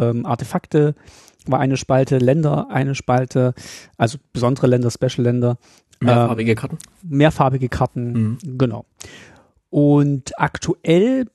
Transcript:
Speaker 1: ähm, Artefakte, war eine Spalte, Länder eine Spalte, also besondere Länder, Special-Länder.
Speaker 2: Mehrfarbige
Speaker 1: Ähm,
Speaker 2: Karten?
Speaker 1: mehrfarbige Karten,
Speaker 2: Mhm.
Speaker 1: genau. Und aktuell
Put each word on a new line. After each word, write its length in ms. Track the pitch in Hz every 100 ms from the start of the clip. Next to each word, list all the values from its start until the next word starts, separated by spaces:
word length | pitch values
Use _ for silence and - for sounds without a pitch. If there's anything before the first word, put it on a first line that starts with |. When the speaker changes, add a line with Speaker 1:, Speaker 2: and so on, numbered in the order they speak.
Speaker 1:
ähm, 240 | 117 120
Artefakte, 680 | 160 120 135 180 - 156 147 147 - - - _ -
war 120 | 135
eine 180 | 135 131
Spalte, 420 | - 131 135 131
Länder 500 | 123 147 151 147 -
eine 240 | 139 139
Spalte, 600 | 135 - 123 127 139 127 127 - - - -
also 220 | 117 147 _
besondere 360 | - 120 135 131
Länder, 240 | 123 120
Special-Länder. 640 | - 127 - 120 123 120 120 _ _ _ _
Speaker 2:
Mehrfarbige 540 | 120 120 120 120 113
Speaker 1:
Ähm, 40 | 107
Speaker 2:
Karten? 220 | - 160 - _
Speaker 1:
mehrfarbige 640 | 175 139 151 - 135 131 127
Karten, 440 | - 127 - 120
Speaker 2:
Mhm. 460 | 120 110 117 160 127
Speaker 1:
genau. 260 | 127 110 - _ - - - - _ _ _
Und 680 | - 147 147 143 139 - -
aktuell 840 | 147 - - 160 - 170 226 262 240